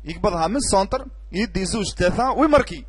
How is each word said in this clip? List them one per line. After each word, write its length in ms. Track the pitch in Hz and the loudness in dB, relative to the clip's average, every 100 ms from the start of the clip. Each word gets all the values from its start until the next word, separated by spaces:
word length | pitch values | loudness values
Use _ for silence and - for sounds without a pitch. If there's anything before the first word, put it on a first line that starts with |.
| 147 | -12
يقبضها 420 | 165 196 175 160 | -4 -2 0 0
من 80 | 254 | -2
السونتر، 500 | - 196 196 262 - - - | 2 2 2 -2 -6 -16 -8
يدي 340 | 180 220 185 - | -4 -2 -2 -2
زوج 280 | 226 185 | -2 -2
ثلاثة 380 | - 180 196 254 | 0 0 2 0
ويمركي 540 | 226 302 294 247 165 | 2 6 4 4 -6